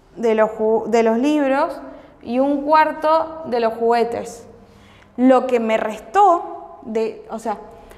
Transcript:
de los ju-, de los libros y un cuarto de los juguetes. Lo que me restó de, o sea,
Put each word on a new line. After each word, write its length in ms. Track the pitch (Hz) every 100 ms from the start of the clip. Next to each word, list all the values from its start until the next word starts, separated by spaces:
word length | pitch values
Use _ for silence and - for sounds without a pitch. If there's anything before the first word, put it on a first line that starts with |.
| _ -
de 200 | 226 220
los 160 | 214
ju-, 340 | 214 220 220 214
de 160 | 233
los 140 | 226 226
libros 600 | 285 302 269 269 339 - - - - -
y 160 | - 247
un 240 | 277 285
cuarto 800 | 294 311 302 302 311 320 320 - 240
de 140 | 240
los 140 | 226
juguetes. 760 | 226 233 233 226 208 - - - - - - - - - -
Lo 300 | 254 254 254
que 120 | 240
me 180 | 220 220
restó 1040 | 220 214 - 392 403 339 - - - -
de, 440 | - 220 220 - -
o 80 | 226
sea, 180 | 233 208 - - -